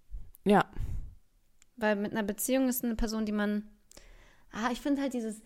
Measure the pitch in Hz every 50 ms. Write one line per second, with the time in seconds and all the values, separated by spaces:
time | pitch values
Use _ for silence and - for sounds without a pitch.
0 | _ - - - - - - - - 190 208 185 - - - - - - - -
1 | - - - - - _ _ _ _ _ _ _ - _ _ - 220 214 214 202
2 | 208 - - 226 208 196 202 - - - 254 262 269 254 247 254 - 240 226 -
3 | - 220 220 220 220 208 208 208 208 208 208 208 208 208 - - _ _ - -
4 | - - - - - - - - - - - 214 220 247 240 247 - 294 285 269
5 | 277 269 254 247 220 220 208 - -